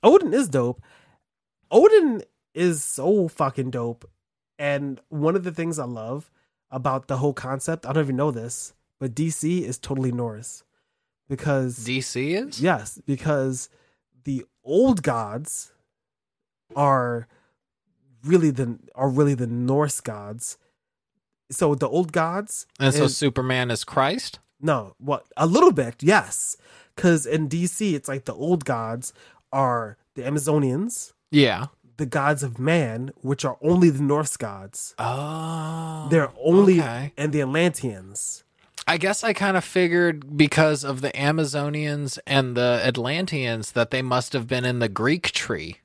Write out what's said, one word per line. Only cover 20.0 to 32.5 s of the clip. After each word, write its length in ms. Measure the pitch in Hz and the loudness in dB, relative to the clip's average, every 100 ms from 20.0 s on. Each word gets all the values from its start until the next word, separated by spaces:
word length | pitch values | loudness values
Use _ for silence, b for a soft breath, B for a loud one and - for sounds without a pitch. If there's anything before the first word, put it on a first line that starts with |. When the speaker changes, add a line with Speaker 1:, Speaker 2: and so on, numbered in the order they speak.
Speaker 1:
gods. 580 | - 107 104 110 - - _ _ _ _ _ _ _ _ _ | -8 -10 -12 -12 -12 -14 _ _ _ _ _ _ _ _ _
So 240 | - 160 | -2 0
the 140 | 139 135 | 0 0
old 240 | 151 175 | 0 0
gods 540 | 165 160 180 214 - - _ | 0 -2 -4 -8 -10 -12 _
Speaker 2:
And 160 | 139 | 2
so 100 | 143 | 4
Speaker 1:
is 120 | 147 131 | 2 2
Speaker 2:
Superman 540 | 147 127 131 127 123 | 0 0 -2 0 0
is 120 | 113 | -2
Christ? 540 | - - 135 220 - - _ _ | -2 0 0 0 -8 -14 _ _
Speaker 1:
No, 340 | 147 139 101 _ | -2 -2 -4 _
what, 280 | 131 139 - - | -4 -4 -6 -2
a 100 | 160 | 2
little 260 | 208 359 | 6 6
bit, 240 | 185 120 - | 6 -2 0
yes. 540 | 147 202 - - - - b b b - | 4 4 2 -6 -6 -8 b b b 0
'Cause 300 | 180 165 147 | 2 4 2
in 220 | 156 151 | -2 -2
D 180 | 165 175 | -2 -2
C, 280 | - 214 151 | -2 -2 -2
it's 120 | - | -4
like 160 | 135 | -8
the 100 | - | -8
old 300 | 92 147 175 | -6 0 0
gods 480 | 143 120 113 117 127 _ b b _ | 0 -4 -4 -6 -8 _ b b _
are 440 | 135 131 120 110 104 _ | 0 2 0 -4 -12 _
the 80 | - | -10
Amazonians, 880 | 123 147 135 151 135 131 214 - - _ _ | -4 -2 2 2 2 0 -4 -6 -12 _ _
Speaker 2:
Yeah. 360 | 147 135 90 127 _ _ _ | 4 4 2 -6 _ _ _
Speaker 1:
the 100 | 147 | -4
gods 360 | 151 139 147 | 0 0 0
of 140 | 139 | -4